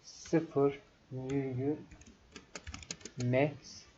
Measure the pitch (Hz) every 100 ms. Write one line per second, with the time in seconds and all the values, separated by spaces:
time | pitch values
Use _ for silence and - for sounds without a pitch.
0 | - - - 165 160 143 143 139 - _
1 | _ 127 131 139 135 127 139 156 - -
2 | - - - - - - - - - -
3 | - - 123 127 147 147 - - -